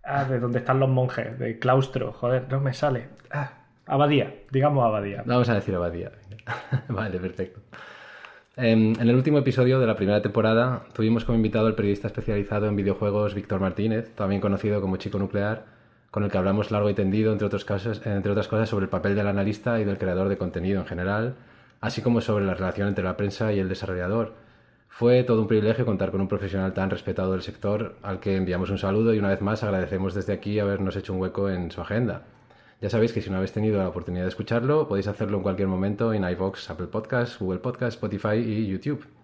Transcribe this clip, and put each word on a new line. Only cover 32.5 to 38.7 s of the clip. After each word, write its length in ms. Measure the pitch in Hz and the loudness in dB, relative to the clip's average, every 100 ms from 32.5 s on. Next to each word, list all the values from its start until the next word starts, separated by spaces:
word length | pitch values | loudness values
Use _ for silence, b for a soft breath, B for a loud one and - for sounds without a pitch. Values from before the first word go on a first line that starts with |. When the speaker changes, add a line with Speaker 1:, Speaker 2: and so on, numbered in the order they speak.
| b b b | b b b
Speaker 2:
Ya 100 | 101 | -2
sabéis 220 | 113 113 | 2 2
que 80 | 117 | 0
si 80 | 101 | -2
no 60 | 95 | -2
habéis 160 | 95 | -2
tenido 260 | - 110 104 | 0 0 2
la 100 | 92 | 0
oportunidad 340 | 90 87 90 | -4 -6 -4
de 40 | 92 | -4
escucharlo, 580 | - 101 117 127 151 147 | -4 -2 -2 2 0 2
podéis 220 | 101 98 | -2 -2
hacerlo 300 | 101 101 101 | -4 -2 -2
en 40 | |
cualquier 240 | 95 95 98 | -2 0 0
momento 460 | 92 98 101 117 | 0 -2 0 0
en 100 | 107 | 0
iVoox, 480 | 92 90 95 98 - | -2 -2 -4 -4 -12
Apple 160 | 78 87 | -10 -6
Podcasts, 500 | 110 110 127 120 - | -6 -4 -2 -2 -4
Google 180 | 95 92 | -4 -2
Podcasts, 360 | 127 123 123 113 | -4 -4 -6 -4
Spotify 400 | 104 98 107 107 | -6 -2 0 0
y 320 | 113 107 | 0 -2
YouTube. 360 | 107 | -2